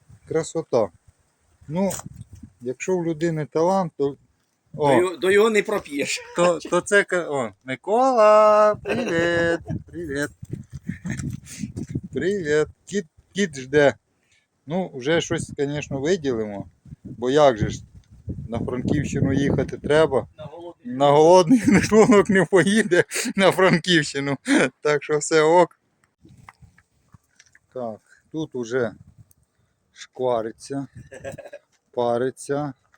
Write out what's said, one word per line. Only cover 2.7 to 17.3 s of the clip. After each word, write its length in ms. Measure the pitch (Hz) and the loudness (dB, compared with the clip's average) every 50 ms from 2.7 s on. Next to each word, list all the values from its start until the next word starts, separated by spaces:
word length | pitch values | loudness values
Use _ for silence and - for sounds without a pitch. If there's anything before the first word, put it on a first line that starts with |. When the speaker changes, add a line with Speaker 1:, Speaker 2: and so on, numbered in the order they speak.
| 127 - - 185 185 | -10 -8 -4 -4 -4
Speaker 1:
в 80 | 180 165 | -2 -2
людини 400 | 165 160 151 170 170 160 156 147 | -4 -4 -4 -4 -4 -4 -4 -6
талант, 480 | - - 160 165 180 190 196 180 156 _ | -4 -2 0 0 2 2 0 -2 -4 _
то, 200 | - 143 143 135 _ _ _ _ _ _ _ _ _ _ _ - | -4 -4 -4 -4 _ _ _ _ _ _ _ _ _ _ _ -8
о, 140 | 147 151 | -2 2
Speaker 2:
До 60 | 143 - 170 | 4 4 4
його, 180 | 180 185 170 | 2 0 -2
до 140 | 135 175 190 | -2 -2 2
його 180 | 202 208 220 226 | 4 4 4 4
не 140 | 214 202 180 | 2 0 -2
проп'єш. 560 | 214 208 185 - 151 143 143 131 - - - - - - | -2 -4 -6 -6 -8 -8 -6 -6 -6 -6 -10 -10 -8 -2
Speaker 1:
то, 240 | 175 175 180 170 151 | 0 0 0 0 -2
то 220 | - - 175 175 | -4 -2 -2 -2
це 220 | 170 - 202 202 180 | -2 2 2 2 2
ка-, 260 | - 180 175 160 147 | 2 -4 -4 -4 -4
о, 200 | 147 135 120 104 - _ - | -4 -4 -4 -6 -8 _ -12
Микола, 1120 | 131 131 - - 185 208 240 262 269 254 226 214 214 214 214 214 214 208 214 214 214 208 | -12 -12 -10 -4 -2 0 2 2 2 4 4 6 6 8 8 6 6 6 6 4 2 2
привіт, 840 | - - 202 214 240 247 - 165 165 170 170 170 170 170 170 170 165 - - 170 - - | -2 -6 -6 -4 -4 -4 -2 0 0 0 0 0 0 0 0 -2 -4 -6 -8 -10 -10 -10
привіт. 440 | - - 165 175 147 135 143 147 - _ _ - - - - - _ - - - - - - - - - - - - - - - - - - - - - - - - - - - - - | -12 -14 -12 -10 -8 -6 -6 -6 -6 _ _ -14 -14 -14 -14 -14 _ -18 -16 -12 -12 -14 -12 -10 -10 -10 -8 -8 -10 -10 -12 -16 -18 -12 -12 -12 -10 -10 -12 -12 -8 -10 -10 -10 -8 -8
Привіт. 540 | 131 151 185 208 196 160 147 151 151 151 - - _ _ | -6 -4 -4 -4 -4 -4 -2 0 0 0 -2 -6 _ _
Кіт, 200 | - 185 208 160 _ _ _ _ _ - | -8 -8 -8 -8 _ _ _ _ _ -4
кіт 260 | 185 202 165 143 131 | -4 -4 -4 -4 -12
жде. 360 | 127 131 143 151 143 135 - _ _ _ _ _ _ _ _ _ _ _ _ _ _ | -10 0 2 4 4 4 2 _ _ _ _ _ _ _ _ _ _ _ _ _ _
Ну, 260 | 135 160 190 180 - 156 | -6 -6 -6 -6 -6 -10
вже 280 | 131 120 143 170 165 | -8 -2 0 0 0
щось, 300 | - - 170 156 - - - | 0 -2 -6 -6 -6 -10 -6
звісно, 420 | - 143 143 147 147 143 - 143 135 | -6 -6 -4 -4 -8 -8 -8 -8 -6
виділимо, 680 | 135 160 196 170 143 135 120 110 107 104 101 98 - - _ _ _ - - _ - | -2 -2 -2 -2 -2 -4 -4 -4 -6 -8 -10 -12 -14 -16 _ _ _ -20 -20 _ -18
бо 260 | - - - 120 | -18 -12 -6 -4
як 280 | 127 | 0